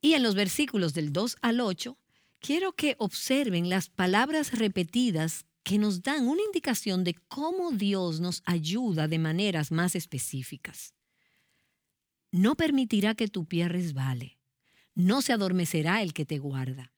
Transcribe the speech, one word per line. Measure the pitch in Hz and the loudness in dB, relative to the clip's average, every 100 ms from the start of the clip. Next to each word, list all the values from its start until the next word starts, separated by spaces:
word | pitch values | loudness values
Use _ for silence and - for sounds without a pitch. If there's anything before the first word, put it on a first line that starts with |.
Y | 294 | 6
en | 320 | 4
los | 233 196 | 4 2
versículos | 202 - 294 214 170 | 0 0 0 2 0
del | 147 151 | 0 -2
dos | 147 233 - | -2 -2 -2
al | 240 233 | 0 0
ocho, | 233 180 240 262 _ _ _ _ | 0 -2 -8 -12 _ _ _ _
quiero | - 302 381 | -2 -2 0
que | - 302 247 | -2 -2 0
observen | 208 - - 269 269 175 175 | -4 -4 0 0 2 0 0
las | 185 - | 0 -2
palabras | - 185 196 269 311 294 | -2 2 4 2 0 -2
repetidas | 226 214 190 170 240 247 160 160 - - _ | 0 0 0 -2 0 2 2 -2 -4 -14 _
que | - 208 | -2 2
nos | 208 180 | 2 0
dan | 220 302 240 | -2 0 0
una | 320 | 0
indicación | 427 381 294 226 - 185 180 | 0 -2 -2 -2 -2 0 0
de | 165 _ | -4 _
cómo | - 311 370 349 | -6 -4 -2 -2
Dios | 233 202 196 180 160 | -2 0 0 -2 -2
nos | 175 170 - | -4 -4 -2
ayuda | 175 156 208 247 160 156 | -2 -2 -2 -2 0 0
de | 160 | 0
maneras | 160 165 208 170 147 | 0 0 0 0 -2
más | 160 175 180 | 0 0 -2
específicas. | - 135 - 135 127 131 - - - _ _ _ _ _ _ _ _ _ _ _ _ _ _ | -6 -8 -6 -8 -10 -12 -16 -16 -18 _ _ _ _ _ _ _ _ _ _ _ _ _ _
"No | 180 202 311 | 4 4 4
permitirá | 320 277 254 214 208 | 2 2 2 2 2
que | 220 214 | 2 -2
tu | 202 160 | -2 -2
pie | 170 170 | 0 0
resbale. | 175 175 135 135 127 127 _ _ _ _ _ _ - | 0 -2 -2 -2 -4 -8 _ _ _ _ _ _ 2
No | 180 254 | 4 4
se | 269 | 2
adormecerá | 233 190 180 170 165 156 202 | 0 2 2 0 0 2 0
el | 196 | 0
que | 156 147 | -4 -4
te | 151 | -4
guarda. | 143 135 131 131 123 | -4 -4 -6 -8 -14